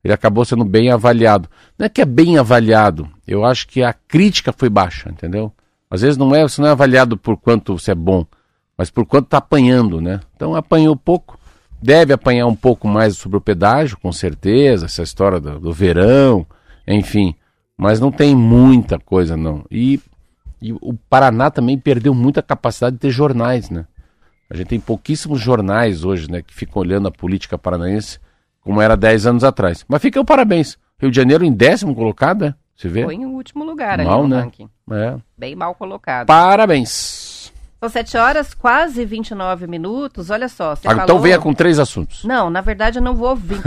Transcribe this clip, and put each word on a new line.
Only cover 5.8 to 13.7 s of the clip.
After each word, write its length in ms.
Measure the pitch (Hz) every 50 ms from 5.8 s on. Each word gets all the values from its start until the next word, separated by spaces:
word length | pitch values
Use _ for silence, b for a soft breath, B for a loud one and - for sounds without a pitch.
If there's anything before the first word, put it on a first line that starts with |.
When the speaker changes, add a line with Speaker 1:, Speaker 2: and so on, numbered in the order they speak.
| _ -
Speaker 1:
Às 120 | 92 92
vezes 160 | 113 143 147
não 160 | 127 139 131 143
é, 80 | 156 156
você 160 | 139 - -
não 80 | 143 151
é 20 |
avaliado 440 | 147 123 143 131 127 131 131 120 113
por 200 | 95 - 117 107
quanto 400 | - - 123 117 104 - - 95
você 140 | 82 - -
é 40 | 95
bom, 300 | 85 82 92 95 90 82 _ _ _ _ _ _ _ _ _ _
mas 120 | - 92 -
por 160 | - 123 107
quanto 220 | - - 143 -
tá 100 | - 156
apanhando, 640 | 139 - - 160 143 127 123 127 123 117 101 82 80
né? 180 | 85 87 95 95 - _ _
Então 200 | - 147 156 165
apanhou 400 | 160 151 - - 160 156 156 151
pouco, 420 | - - 170 175 - - _ - - _ _ _ _ _ _ - -
deve 300 | 113 127 147 165 165 139 139
apanhar 340 | - - 131 123 120 120
um 80 | 120 110
pouco 320 | - - 127 117 - -
mais 280 | 104 104 107 110 107 95
sobre 200 | - - 95 98
o 40 | 98
pedágio, 560 | - 110 101 82 95 104